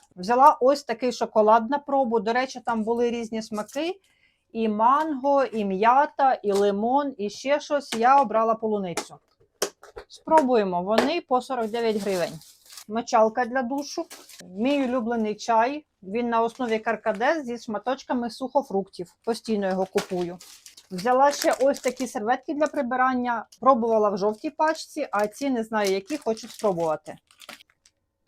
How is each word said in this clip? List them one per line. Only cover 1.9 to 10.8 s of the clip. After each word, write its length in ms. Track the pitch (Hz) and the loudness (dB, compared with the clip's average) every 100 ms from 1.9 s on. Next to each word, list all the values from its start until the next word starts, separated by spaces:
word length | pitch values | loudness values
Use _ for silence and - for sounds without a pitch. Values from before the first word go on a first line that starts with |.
| 269 247 226 | 0 2 0
До 140 | 202 | 0
речі, 260 | 240 262 247 - | -2 -2 -6 -6
там 180 | 226 | -4
були 260 | 214 233 240 | -2 0 0
різні 320 | 233 226 220 | -2 -6 -8
смаки. 580 | 220 208 208 277 330 392 _ _ _ _ _ | -8 -8 -8 -6 -6 -6 _ _ _ _ _
І 180 | 226 220 | -4 -2
манго, 720 | 208 233 277 320 269 277 277 | 2 4 4 0 -2 2 2
і 220 | 262 220 202 | 2 -2 -2
м'ята, 680 | 190 220 254 294 - 277 | 2 4 4 2 2 2
і 180 | 240 208 | 2 0
лимон, 640 | 196 202 196 226 269 285 262 | 2 2 2 0 0 0 -4
і 120 | 202 | -8
ще 300 | - 262 294 | -6 -2 -2
щось. 340 | - 294 - | 0 -4 -2
Я 280 | 220 240 277 | 0 4 6
обрала 340 | 233 220 226 220 | 4 0 0 0
полуницю. 640 | 220 208 190 - - - _ _ _ - - _ - - - | -2 -2 -4 -6 -10 -16 _ _ _ -8 -8 _ -20 -20 -20
Спробуємо. 760 | - - 311 254 240 196 175 | -14 2 4 6 2 2 -2